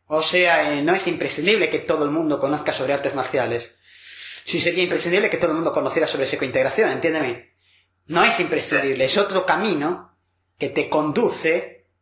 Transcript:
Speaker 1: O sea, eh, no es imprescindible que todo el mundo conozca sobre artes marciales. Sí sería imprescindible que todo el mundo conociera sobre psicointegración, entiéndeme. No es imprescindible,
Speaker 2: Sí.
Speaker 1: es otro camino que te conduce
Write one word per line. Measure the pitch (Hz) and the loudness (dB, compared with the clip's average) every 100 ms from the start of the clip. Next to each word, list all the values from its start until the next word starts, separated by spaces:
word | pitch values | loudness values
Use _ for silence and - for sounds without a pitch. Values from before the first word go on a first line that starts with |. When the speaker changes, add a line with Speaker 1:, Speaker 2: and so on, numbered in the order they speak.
| - | -4
Speaker 1:
O | 156 | 0
sea, | 160 180 180 165 151 | 2 4 4 4 2
eh, | 147 | 0
no | 151 | 2
es | 185 175 | 2 0
imprescindible | 160 139 - 170 214 160 | -2 -4 -2 2 2 2
que | 147 | -2
todo | - 156 | 0 0
el | 143 | 0
mundo | 156 156 143 | 0 0 0
conozca | 135 147 - | 0 -2 -2
sobre | 147 135 | -2 0
artes | 143 139 139 | -2 -2 -4
marciales. | - 139 117 117 - _ _ - - - - - | -2 -2 0 -2 -6 _ _ -20 -20 -14 -14 -10
Sí | - 165 | -4 0
sería | 151 170 | 0 0
imprescindible | 180 160 175 185 208 | 0 0 0 0 2
que | - | 0
todo | 170 | 0
el | 156 | 0
mundo | 165 | 0
conociera | 156 131 165 151 | 0 0 0 0
sobre | 139 135 | 0 -2
psicointegración, | 147 135 131 131 - 143 | -2 -2 0 0 2 0
entiéndeme. | 127 165 156 131 120 - _ _ _ _ _ - | 0 0 0 -2 -6 -12 _ _ _ _ _ -2
No | 170 | 2
es | 220 - | 2 2
imprescindible, | 175 151 - 147 139 127 131 | 0 -2 0 0 0 2 2
Speaker 2:
Sí. | |
Speaker 1:
es | 208 | 2
otro | 202 185 180 | 2 2 2
camino | 160 214 156 151 175 - _ _ _ _ - | 2 2 0 -2 -4 -10 _ _ _ _ -8
que | 139 | -4
te | 151 143 | -2 0
conduce | 156 151 143 190 - 165 170 - - _ _ | 0 0 0 0 0 0 0 -2 -14 _ _